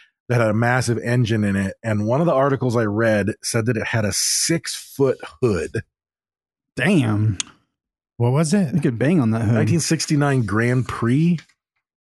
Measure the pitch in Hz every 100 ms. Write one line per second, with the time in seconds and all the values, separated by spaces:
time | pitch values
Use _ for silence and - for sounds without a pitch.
0 | _ _ - 120 110 107 120 127 120 113
1 | 117 123 110 110 101 98 98 - 113 104
2 | 107 131 170 135 139 135 127 117 110 104
3 | 113 104 98 - - 120 113 123 - 117
4 | 101 - - - - 165 - - - -
5 | 135 - - - 123 90 76 - - _
6 | _ _ _ _ _ _ _ - 147 190
7 | 117 104 107 95 - - _ _ _ _
8 | _ - 120 139 160 202 180 170 147 113
9 | 131 180 113 113 107 113 110 170 - 160
10 | - 147 143 135 107 107 120 127 - -
11 | 117 135 165 165 - _ _ _ _ _